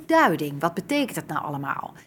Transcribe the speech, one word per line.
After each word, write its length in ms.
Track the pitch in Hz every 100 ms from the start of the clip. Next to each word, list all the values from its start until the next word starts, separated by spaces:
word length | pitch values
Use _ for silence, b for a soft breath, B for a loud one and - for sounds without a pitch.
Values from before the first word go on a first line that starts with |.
| -
duiding. 560 | 330 277 151 147 143
Wat 120 | 165
betekent 420 | 170 180 294 - -
dat 120 | 156
nou 180 | 151 -
allemaal? 480 | 143 139 - - -